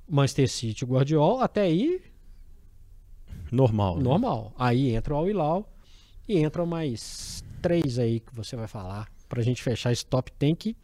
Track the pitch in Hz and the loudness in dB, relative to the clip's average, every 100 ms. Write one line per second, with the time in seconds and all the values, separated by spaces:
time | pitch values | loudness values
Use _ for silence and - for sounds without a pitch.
0 | - 143 135 - 131 - 113 107 123 131 | -2 2 2 4 0 0 -6 -4 0 2
1 | 139 156 156 254 226 208 190 165 294 370 | 4 4 4 4 0 2 2 4 2 -2
2 | - - - - - - - - - - | -6 -20 -20 -20 -20 -20 -20 -20 -20 -20
3 | - - - - - 120 127 107 98 85 | -20 -20 -16 -14 -2 2 4 4 2 2
4 | 131 170 247 123 104 - 123 123 135 113 | 2 2 0 -2 -6 -2 0 2 2 0
5 | - 147 180 208 151 180 214 - - - | 0 -2 0 0 0 -2 -4 -16 -20 -20
6 | - - - 185 151 175 170 165 156 113 | -20 -14 -2 2 2 0 -2 -2 -4 -4
7 | - - - - - - 175 170 147 120 | -8 -12 -12 -12 -14 -4 0 2 2 2
8 | 117 117 - 117 104 123 110 113 92 101 | 0 0 -4 -12 -10 -10 -10 -10 -8 -8
9 | 107 - - 120 113 123 139 113 123 120 | -10 -16 -8 -2 0 0 -2 -2 0 -2
10 | - 127 - - 143 165 214 - | 0 -2 -2 0 0 0 -4 -8